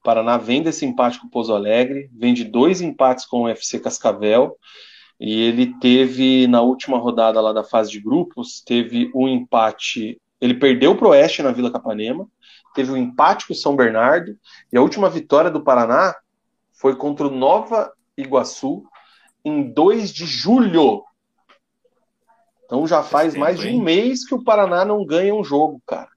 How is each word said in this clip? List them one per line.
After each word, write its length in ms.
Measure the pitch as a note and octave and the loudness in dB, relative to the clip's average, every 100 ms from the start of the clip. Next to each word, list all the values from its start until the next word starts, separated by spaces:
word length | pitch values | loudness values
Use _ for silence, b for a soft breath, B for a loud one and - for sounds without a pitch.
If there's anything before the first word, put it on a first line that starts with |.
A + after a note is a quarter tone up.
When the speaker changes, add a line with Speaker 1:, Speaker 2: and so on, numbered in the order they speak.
Speaker 1:
O 20 | |
Paraná 360 | A#2 A2+ A2+ A#2+ | 0 0 2 -2
vem 240 | A2+ B2+ | 0 -2
desse 240 | D#3+ D#3 C#3 | -2 -4 -6
empate 340 | B2 B2 B2 | -2 -2 -2
com 60 | - | -10
o 40 | |
Pouso 240 | A#2+ A2+ | -8 -2
Alegre, 560 | G#2 G#2 A2+ B2+ C#3 C#3 | -2 0 0 0 -4 -12
vem 220 | A#2 A#2+ | -4 0
de 100 | A#2+ | 0
dois 360 | G#2+ A#2 D3+ F3+ | 0 2 2 2
empates 440 | E3+ - C3 B2+ - | -4 0 0 0 -4
com 160 | B2 | -4
o 60 | A#2 | -2
F 160 | A2 | -4
C 140 | - A2+ | -8 -8
Cascavel, 800 | - - A#2 G2 G#2+ A2+ C#3+ - B B B B B _ | -8 -4 -2 -2 2 2 2 -2 B B B B B _
e 220 | A2 A2 | -6 0
ele 360 | A2+ A#2 B2 - | 0 2 -2 0
teve, 720 | B2+ B2+ C3 B2+ C3 C3 B2 | 4 4 4 2 2 4 4
na 120 | B2 | 4
última 380 | A#2+ B2+ - B2+ | 4 0 -2 -2
rodada 420 | A#2+ A2+ A2+ A2 | -2 0 2 2
lá 120 | A2 | 0
da 100 | A2 | -2
fase 280 | G#2+ A#2 G#2+ | -2 -2 -2
de 100 | G#2 | -6
grupos, 600 | G#2+ C#3+ F3 - A#2+ - | -2 -2 -2 -10 -14 -16
teve 500 | - A#2+ A2+ A#2+ B2 | -4 -2 -2 -2 -4
um 140 | C3 C3 | -2 0
empate, 920 | B2+ B2 A#2+ A2 A2 - - A2 A#2+ _ _ | -2 0 0 0 -2 -10 -8 -10 -12 _ _
ele 140 | B2 | -2
perdeu 420 | B2 C#3 B2 C#3 G3+ | 2 2 4 4 4
pro 140 | G#3+ | 6
Oeste 300 | C#3+ D#3 - | 6 6 2
na 120 | C#3+ | -4
Vila 180 | A#2+ B2 | -2 -4
Capanema, 560 | A#2+ - G#2+ G#2+ D3+ G3+ _ b b _ | -6 -8 -6 -6 -8 -10 _ b b _
teve 160 | - C3 | -6 -4
um 60 | C3+ | -2
empate 500 | B2 B2 D#3 G#3 - | -6 2 2 2 -6
com 60 | |
o 40 | E3+ | -6
São 200 | D#3 C#3 | -2 2
Bernardo, 600 | A#2+ A2 A#2+ E3 F3 G#3 b b b | 2 2 2 2 -2 -18 b b b
e 40 | A#2+ | 2
a 60 | |
última 260 | C#3+ - F#3+ | 2 2 -2
vitória 440 | E3 - C#3+ F3 | -2 0 2 2
do 100 | D3+ | -2
Paraná 540 | C#3+ B2 A#2 C3 F#3 - _ _ _ _ _ | 0 2 2 2 0 -4 _ _ _ _ _
foi 240 | _ C3+ C3 | _ -2 -2
contra 320 | D3 C#3+ C#3+ | -6 -4 -6
o 20 | |
Nova 600 | C3 C3+ G3 G#3+ A3+ - _ _ - | -2 0 0 0 -4 -4 _ _ -14
Iguaçu 680 | C3+ C3 A2+ - C3+ F3 - b b b b _ | -2 -2 -2 -8 -8 -8 -12 b b b b _
em 180 | D4+ D4+ | -6 -4
dois 500 | C4 C3 E3+ A3+ G3+ | -4 2 2 2 -4
de 140 | - E3 | -10 -10
julho. 800 | - F3+ B3+ A3 E3 C#3 G#2 - _ _ _ _ _ _ _ _ _ _ _ _ _ _ _ | -8 0 2 4 4 2 0 -10 _ _ _ _ _ _ _ _ _ _ _ _ _ _ _
Então 220 | _ B2 D#3+ | _ -4 0
já 160 | E3 | 0
faz 100 | - | 0
Speaker 2:
Faz 200 | C#3+ D#3+ | 0 0
tempo, 100 | C#3+ | 0
Speaker 1:
mais 160 | D3+ F3+ | -2 -2
de 60 | G#3 | -2
um 40 | |
Speaker 2:
hein? 120 | A#3+ | -2
Speaker 1:
mês 440 | F#3 F3 A#3+ B3+ - | 0 0 0 -4 -6
que 80 | |
o 80 | C4 | -6
Paraná 400 | - G#3+ G3 F3 | 0 2 2 0
não 220 | G3 G#3 | 0 -2
ganha 300 | F3 D#3+ G3 | -2 0 0
um 100 | G#3+ | -2
jogo, 380 | D#3+ C#3+ D#3 C3+ - | -2 0 0 -2 -12
cara. 240 | - - | -12 -12